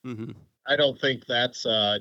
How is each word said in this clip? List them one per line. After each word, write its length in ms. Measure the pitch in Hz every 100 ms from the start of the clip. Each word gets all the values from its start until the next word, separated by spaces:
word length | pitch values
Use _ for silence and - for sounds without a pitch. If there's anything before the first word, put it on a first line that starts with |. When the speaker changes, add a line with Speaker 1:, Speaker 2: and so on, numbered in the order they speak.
| 127
Speaker 1:
Mm-hmm. 260 | 110 117 - - _ 135
Speaker 2:
I 80 | 147
don't 240 | 139 127
think 260 | 139 120 -
that's 380 | 120 123 - 120
a 340 | 110 104 104